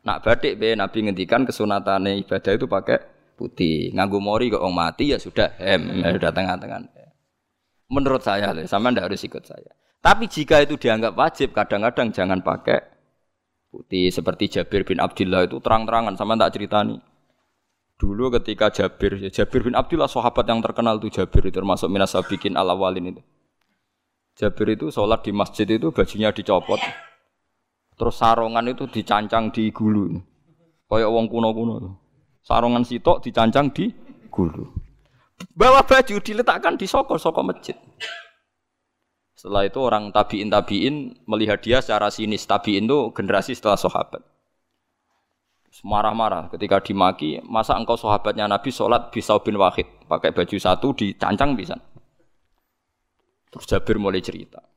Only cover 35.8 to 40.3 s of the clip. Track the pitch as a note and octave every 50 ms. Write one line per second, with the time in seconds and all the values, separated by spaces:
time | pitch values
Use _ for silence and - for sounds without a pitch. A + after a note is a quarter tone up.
35.8 | C4 - C4 C4 C4 - G3+ G3+ - - G#3 G#3+ B3 - E3+ G3 - E4+ E4+ -
36.8 | F#3+ F#3+ - C#4 - - - - - E3 D#3+ - - - F3+ - - - - -
37.8 | _ - _ _ - - - - - - _ _ _ _ _ _ _ _ _ _
38.8 | _ _ _ _ _ _ _ _ _ _ _ _ _ G2 G2+ G2+ G2+ G2 - C3+
39.8 | C3+ A#2+ A2+ G#2 G#2 G#2 - G#2 G#2 -